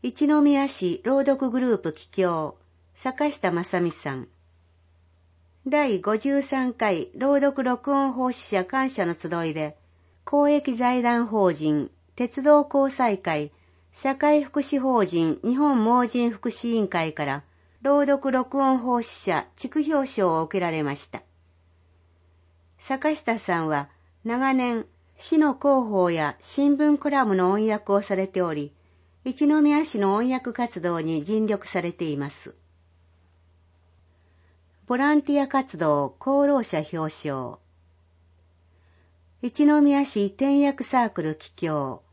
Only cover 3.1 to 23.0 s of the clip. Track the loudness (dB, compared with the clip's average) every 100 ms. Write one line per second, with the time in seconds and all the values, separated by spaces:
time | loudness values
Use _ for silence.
3.1 | -2 -4 -2 -2 -2 -2 -2 -2 -4 -10
4.1 | -10 -12 _ _ _ _ _ _ _ _
5.1 | _ _ _ _ _ -2 0 0 0 0
6.1 | -2 0 -2 -2 -2 -4 -2 -2 -2 -4
7.1 | -4 0 2 2 0 -2 -2 -2 0 0
8.1 | -2 -4 -4 -4 -2 -2 -2 -2 -2 -4
9.1 | -4 -6 -4 -4 -4 -6 -8 _ _ _
10.1 | _ -2 2 4 2 0 -2 0 2 2
11.1 | 0 0 2 2 2 0 0 -2 _ _
12.1 | -6 -6 -2 4 6 4 0 0 0 -2
13.1 | 0 -2 -4 -4 _ _ _ _ -6 -4
14.1 | 0 4 4 2 -4 -2 -2 0 2 2
15.1 | 2 0 0 -2 0 2 2 4 2 2
16.1 | 0 -2 -2 -8 -6 -2 -2 0 -2 -4
17.1 | -4 -4 -4 -8 _ _ _ 2 2 4
18.1 | 2 2 -2 -2 0 2 2 0 -2 -2
19.1 | -8 -2 -2 -4 _ -8 -4 0 0 -2
20.1 | 0 0 0 -2 -2 -2 -2 -4 -6 -12
21.1 | -18 _ _ _ _ _ _ _ _ _
22.1 | _ _ _ _ _ _ _ -8 -2